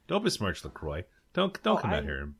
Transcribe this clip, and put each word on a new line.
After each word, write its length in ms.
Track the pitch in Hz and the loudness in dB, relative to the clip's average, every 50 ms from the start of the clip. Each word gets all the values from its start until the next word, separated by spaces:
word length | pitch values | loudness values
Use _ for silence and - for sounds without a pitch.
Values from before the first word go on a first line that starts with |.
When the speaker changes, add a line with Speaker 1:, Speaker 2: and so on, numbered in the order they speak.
| _ - | _ 0
Speaker 1:
Don't 160 | - 208 233 | 0 2 2
besmirch 400 | 190 - - 107 92 82 - - | 2 0 2 0 0 0 -2 -6
LaCroix. 400 | 69 - - - 76 73 80 - - _ _ _ _ | -12 -10 -8 -6 -4 -4 -4 -6 -10 _ _ _ _
Don't, 300 | - 175 196 196 196 - | 0 0 0 0 0 0
don't 160 | - 214 214 - | 2 2 2 4
Speaker 2:
Oh, 20 | |
Speaker 1:
come 100 | - - | 2 2
out 60 | 82 73 | 0 0
Speaker 2:
I'm 40 | 71 | 0
Speaker 1:
here. 280 | 76 69 67 71 73 71 | -2 -4 -4 -6 -8 -10